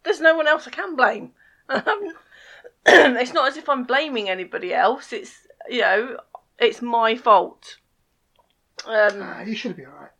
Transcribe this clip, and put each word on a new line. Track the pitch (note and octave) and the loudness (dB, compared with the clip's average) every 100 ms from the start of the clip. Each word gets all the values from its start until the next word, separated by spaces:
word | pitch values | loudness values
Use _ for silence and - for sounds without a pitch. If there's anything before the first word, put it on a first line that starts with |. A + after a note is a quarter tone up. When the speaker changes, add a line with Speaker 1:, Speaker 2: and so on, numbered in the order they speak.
Speaker 1:
there's | E4+ G4+ | -4 2
no | D#4+ | 2
one | E4 D4+ | 2 0
else | D4+ - | 0 -2
I | |
can | - F#4+ | -10 -6
blame. | C#4+ A3+ G#3+ B3 _ _ | 0 0 0 -12 _ _
<laughs> | _ - | _ -8
Um, | C4+ - G#4 G4 D#4+ _ - - | -4 -2 -4 -6 -14 _ -20 -20
<clears throat> | - - _ - | -20 -20 _ 6
it's | - C#4+ A#3+ B3 | 8 6 2 -2
not | D#4+ C4+ | 0 0
as | D4 | -2
if | D4+ | -4
I'm | C4 | -2
blaming | B3 C4 D#4 A#3+ G3 | 0 -2 0 -6 -4
anybody | F#3 F3+ F#3+ F3+ | -6 -6 -10 -4
else. | E3+ F#3+ C#4 - | 0 2 0 -8
It's, | - - - _ _ - | -14 -14 -20 _ _ -8
you | B3 | -2
know, | F#3+ G3 B3+ - _ - _ _ | 0 0 -2 -12 _ -20 _ _
it's | A#3 - | 0 0
my | A#3+ A#3 A3 | -4 0 0
fault. | A3+ A#3+ G3 E3+ - - - _ _ _ _ _ _ _ _ _ - - | 0 4 4 4 -10 -20 -20 _ _ _ _ _ _ _ _ _ -20 -4
Um, | A3 G#3 G3+ | 2 2 0
Speaker 2:
Ah, | F#3 - | -12 -12
you | G3+ | -10
should | A3 A#3+ | -8 -8
be | - | -12
all | C3+ | -16
right. | D3 - | -20 -20